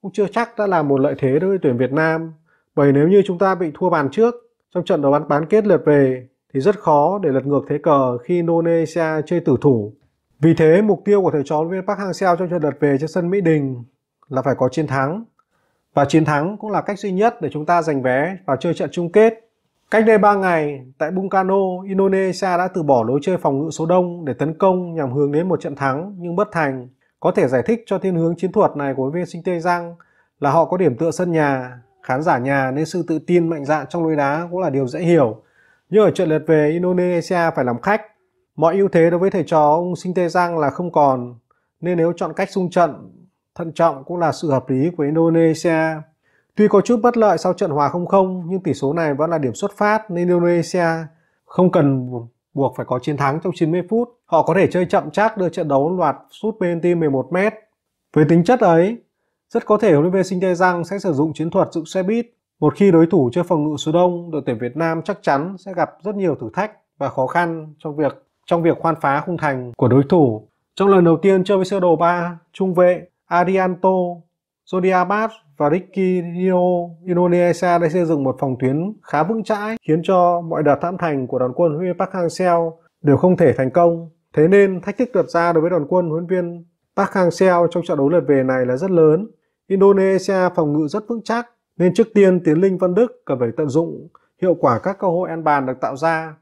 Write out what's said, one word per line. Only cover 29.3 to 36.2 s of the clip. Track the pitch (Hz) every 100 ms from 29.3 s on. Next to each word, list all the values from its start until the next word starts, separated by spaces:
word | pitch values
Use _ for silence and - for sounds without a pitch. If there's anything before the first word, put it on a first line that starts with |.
| 175
Tae-jang | 180 175 170 175 170 170 _ _ _ _
là | 143
họ | 156 156
có | 180
điểm | 175 120
tựa | 160
sân | 156 180
nhà, | 160 147 135 127 123 _ _
khán | - 131
giả | 165 135
nhà | 131 139 131
nên | 135 160
sự | 185 165
tự | 156
tin | 160 175 165
mạnh | 160 139
dạn | 151 135
trong | 175
lối | 160 151
đá | 139 151 175
cũng | 175
là | 175
điều | 135 131
dễ | 156
hiểu. | 170 170 120 110 _ _ _ _ _
Nhưng | 196
ở | 196
trận | -